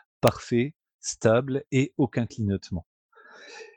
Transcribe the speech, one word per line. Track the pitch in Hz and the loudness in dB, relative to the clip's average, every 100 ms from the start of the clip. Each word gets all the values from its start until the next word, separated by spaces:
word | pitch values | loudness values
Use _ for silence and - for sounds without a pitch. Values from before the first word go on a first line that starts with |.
| _ _ | _ _
parfait, | 117 - - 120 143 - _ _ | 0 0 -2 -2 -2 -6 _ _
stable | - - 113 113 135 135 - | -12 0 2 4 2 -6 -2
et | 135 139 - | 0 0 0
aucun | 135 - 110 | -2 0 -4
clignotement. | - 104 98 - 87 - _ _ _ - - - - - | -4 -2 -2 -4 -10 -10 _ _ _ -20 -20 -20 -20 -20